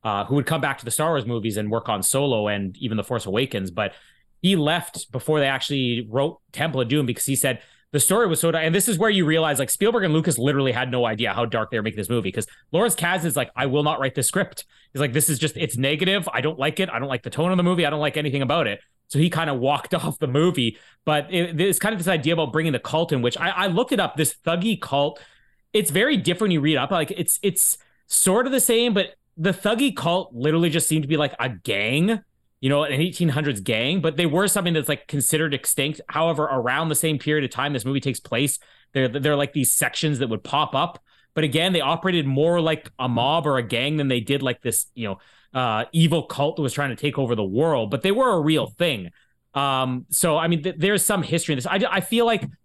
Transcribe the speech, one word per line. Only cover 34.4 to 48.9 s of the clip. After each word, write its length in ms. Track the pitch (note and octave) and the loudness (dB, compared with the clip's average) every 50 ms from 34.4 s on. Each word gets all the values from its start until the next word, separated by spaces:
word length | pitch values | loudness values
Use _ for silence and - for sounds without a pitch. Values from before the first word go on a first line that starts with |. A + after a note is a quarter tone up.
| G3 G3+ | 2 2
something 240 | - G#3 F#3+ F3 E3+ | 2 0 0 0 0
that's, 160 | D#3 C#3+ - | 0 0 -2
like, 180 | D3 - - | -4 -4 -4
considered 460 | - - C#3+ C3 - - D3+ D#3+ D#3 C#3 | -6 -4 -2 0 0 0 0 0 0 -2
extinct. 480 | C3+ - - - - C3+ D3 D3+ - - - | -4 -2 -2 0 0 0 -2 -2 -8 -12 -6
However, 360 | - D3 D#3+ E3+ E3 C#3+ D3+ | -2 0 0 2 2 0 0
around 440 | - C3+ C3 A#2 B2 B2+ C#3+ E3 E3 | 0 0 -2 0 0 0 0 0 0
the 60 | D3+ | 0
same 240 | - - D#3+ D#3 C3+ | 0 0 0 0 0
period 260 | - D3+ D3+ D3+ C#3 | 0 0 0 0 0
of 60 | B2 | -2
time 240 | - - C3 D3 D3 | -2 -2 -2 -2 -2
this 100 | B2+ G2+ | -4 -2
movie 160 | C3 C#3 C#3 | -2 -2 -2
takes 200 | - C#3+ A#2 - | -2 -2 -4 -4
place, 380 | - - - A2+ B2 D3 - - _ _ - _ _ _ _ | -6 -4 0 0 0 0 0 -4 _ _ -20 _ _ _ _
they're, 140 | C#3 C3 B2+ | 0 0 2
they're, 280 | A2 C#3+ C3+ D3+ D3 | 0 0 0 2 2
like, 160 | C#3+ C#3+ C#3 - | 2 0 0 0
these 180 | D3+ C3 - | 0 0 2
sections 500 | - - D3+ B2 - - - D#3 D3 A#2+ | 2 0 0 -2 -2 -2 -2 0 0 0
that 100 | C3 A#2+ | -2 -2
would 120 | A2 G#2 - | -2 -6 -6
pop 320 | - - C#3+ D3+ - - | -2 0 0 0 0 0
up. 240 | E3 E3+ F3 E3+ - _ _ _ _ _ _ _ | -2 -2 -2 -4 -12 _ _ _ _ _ _ _
But 100 | - D#3 | -2 -2
again, 300 | D3+ C3 D#3+ E3 F#3+ F#3 | 0 2 2 2 2 2
they 80 | E3+ C#3+ | 2 2
operated 440 | C3+ E3 - - F#3 F3+ E3+ D3+ | 0 -2 0 0 0 0 0 0
more 360 | C3+ C3+ C3+ D3+ E3 F3 F3 D#3+ | 0 2 2 2 4 4 2 2
like 280 | D#3+ D#3 D3+ - - _ - | 2 0 -2 -4 -14 _ -4
a 100 | B2+ B2 | -2 -2
mob 380 | A#2+ A#2 A#2+ C3+ D3+ E3+ D3+ | 0 2 2 2 2 2 2
or 120 | D3+ C#3 C3 | 2 0 0
a 40 | A#2 | 0
gang 360 | G#2 B2 A#2 B2+ C#3+ D3+ D3+ | 0 0 0 0 0 0 0
than 100 | C#3+ C3+ | 0 0
they 120 | B2+ B2 | 0 0
did, 220 | A#2 - C#3 C#3 C3+ | 0 0 0 0 0
like, 200 | C3 B2 - _ | -2 -4 -2 _
this, 240 | B2 A2 - - - _ | -2 -2 -2 -4 -4 _
you 120 | - A#2 G#2 | -8 -8 -8
know, 100 | F#2+ - _ _ _ _ _ _ - | -8 -8 _ _ _ _ _ _ -4
uh, 320 | C3+ B2+ A#2+ A2 G#2+ A#2+ - - | -2 0 0 0 -2 -2 0 4
evil 300 | E3 E3 E3 E3 E3 - | 4 4 4 4 0 -2
cult 340 | - - - C#3 D3 D#3+ | -4 -4 -2 -2 -2 0
that 60 | - D3+ | -2 -4
was 100 | C3 - | -2 -2
trying 180 | - C#3+ C3+ | -2 -4 -4
to 60 | A#2+ | -4
take 220 | - - A#2+ A2+ - | -2 -4 -4 -2 0
over 160 | - A2+ A#2+ | -2 0 0
the 100 | G#2+ G#2 | 0 -2
world, 460 | F#2+ F#2+ A#2 D3+ E3 D#3 B2+ A2+ G#2 | -2 0 0 0 2 2 0 -2 -2
but 120 | G2 C#3 - | -4 -2 0
they 80 | F#3 G3 | 0 2
were 180 | A3+ C4 B3+ | 2 2 2
a 100 | G#3+ F3 | 2 2
real 260 | D3 D3+ D#3+ D3+ A2+ | 2 2 2 2 0
thing. 440 | G2+ - _ F3 E3+ | -2 -4 _ -2 0